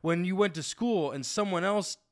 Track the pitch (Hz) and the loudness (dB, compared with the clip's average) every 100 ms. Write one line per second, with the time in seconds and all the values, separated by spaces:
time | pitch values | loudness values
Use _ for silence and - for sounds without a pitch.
0 | 160 170 180 190 202 160 - - 240 202 | 0 0 2 2 2 0 -8 -2 0 2
1 | 143 139 127 208 202 175 190 208 175 - | 0 -2 -4 -2 0 0 2 0 -2 -8
2 | _ | _